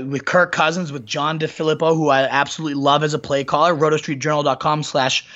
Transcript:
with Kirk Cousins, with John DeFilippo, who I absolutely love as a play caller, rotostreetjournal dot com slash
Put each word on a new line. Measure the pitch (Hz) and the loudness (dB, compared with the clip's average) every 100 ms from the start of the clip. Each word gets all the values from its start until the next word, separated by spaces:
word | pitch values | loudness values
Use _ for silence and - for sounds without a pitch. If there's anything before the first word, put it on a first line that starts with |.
| 131 | -4
with | 139 | -6
Kirk | - 180 175 | 0 2 2
Cousins, | 175 160 175 160 | 2 0 0 -6
with | 139 107 | -10 -8
John | 151 151 160 | -4 -4 -2
DeFilippo, | 156 - 156 147 165 | -4 -2 -2 2 2
who | 160 151 | 2 2
I | 135 | 2
absolutely | 131 135 143 - 156 139 | 2 0 -2 -4 -6 0
love | 139 147 | 2 2
as | 151 | 2
a | 151 | -2
play | - 139 | -2 -2
caller, | 135 147 170 151 | 0 2 2 2
rotostreetjournal | 156 151 - 135 151 151 143 | 2 0 -2 -4 -2 0 0
dot | 131 | 0
com | 156 151 | 0 -2
slash | 147 143 127 - - | -2 0 0 -2 -6